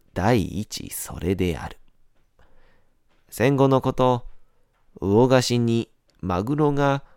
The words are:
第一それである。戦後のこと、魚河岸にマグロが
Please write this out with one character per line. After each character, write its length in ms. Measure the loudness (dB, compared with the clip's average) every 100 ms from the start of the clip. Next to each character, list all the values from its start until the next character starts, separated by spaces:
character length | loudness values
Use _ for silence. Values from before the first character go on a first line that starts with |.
| _
第 440 | -2 2 2 0 -6
一 320 | -10 -12 -14
そ 300 | -14 -12 -6
れ 160 | -4 -2
で 200 | -2 -4
あ 120 | -8
る。 80 | -16 -20 _ _ _ _ _ -20 -20 -20 _ _ _ _ _ _
戦 260 | -2 0
後 140 | 4 4
の 120 | 2
こ 120 | 0
と、 340 | 0 2 0 -4 -18 -20 _ _ _ _ -6
魚 280 | 0 4 6
河 140 | 4
岸 160 | 2 0
に 280 | 0 0 -4 _ _ _
マ 220 | -6 -4
グ 140 | -2 0
ロ 160 | 0
が 320 | 2 0 0 -6